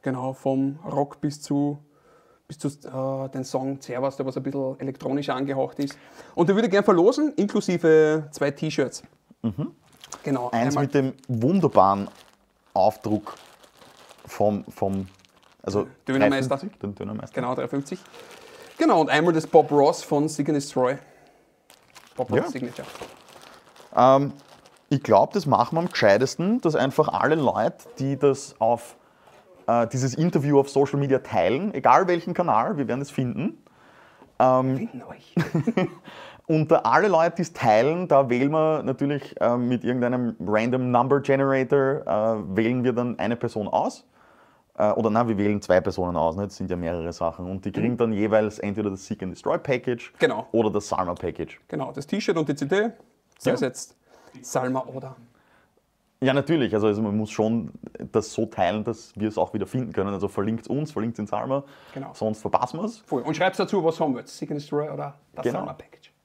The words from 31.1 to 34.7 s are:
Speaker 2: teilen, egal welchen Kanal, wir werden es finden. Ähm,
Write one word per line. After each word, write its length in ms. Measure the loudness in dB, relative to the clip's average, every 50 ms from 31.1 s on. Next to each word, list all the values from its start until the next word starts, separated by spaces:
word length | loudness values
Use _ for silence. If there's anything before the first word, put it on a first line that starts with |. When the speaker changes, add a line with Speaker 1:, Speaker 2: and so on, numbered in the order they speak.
| 2 0
Speaker 2:
teilen, 540 | 0 -2 0 2 2 2 2 0 -2 -4 -6
egal 340 | 2 4 6 6 6 6 4
welchen 260 | 0 -2 -2 -4 -2
Kanal, 440 | -2 0 2 2 2 2 0 -2 -2
wir 100 | -2 -2
werden 140 | -2 -4
es 100 | -6 -8
finden. 460 | -6 -4 -4 -4 -4 -4 -4 -6 -6 -8 _ _ _ _ _ -20 -20 -20 -20 -20 _ _ -20 _ _ _
Ähm, 380 | 2 4 4 4 2 0